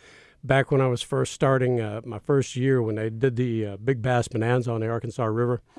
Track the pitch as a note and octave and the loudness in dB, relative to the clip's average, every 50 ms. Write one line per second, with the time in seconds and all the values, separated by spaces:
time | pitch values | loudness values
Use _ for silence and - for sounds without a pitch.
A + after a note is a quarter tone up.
0 | - - - - - - _ _ - B2+ C3 C#3 C3 - D3 C3+ C3 B2+ B2 A#2 | -20 -20 -20 -20 -20 -20 _ _ -2 0 2 2 2 2 2 2 2 2 2 0
1 | - - C#3 C3 C3 - - - D#3 C3+ C3+ C3 B2+ B2+ B2 A#2+ A2 G#2 G#2 A2+ | -2 -2 -2 -2 -2 -2 -2 0 2 2 4 4 2 2 0 0 -2 -4 -6 -8
2 | A2 B2 A2 G#2 - - D3 C#3 B2 - - B2+ B2+ C3+ C3+ B2+ A2+ A2 G#2+ G#2+ | -10 -10 -10 -6 -2 0 2 2 2 0 -2 -2 2 2 2 2 2 0 -2 -2
3 | A2 A2 A2 A2+ C3 C3+ A#2+ A#2 B2+ B2 A2+ A2+ G#2+ G#2 G2 G2 G#2+ C3 C3+ A#2 | -4 -4 -2 0 0 0 2 2 0 0 0 -2 -2 -4 -6 -6 -2 -2 -2 0
4 | G#2+ C3 B2 A#2+ A#2 - - A2 A2 A#2 B2 B2+ A#2+ B2 A#2 A2+ A2 A2+ A#2 A#2 | 0 0 2 2 0 0 -2 -2 0 2 2 2 0 -2 -2 -2 -2 -2 -2 -4
5 | - A2+ - - A#2+ A2 G#2+ A#2 A#2+ A#2+ B2 - - _ - | -4 -6 -4 -2 -2 0 0 0 0 0 0 -2 -6 _ -20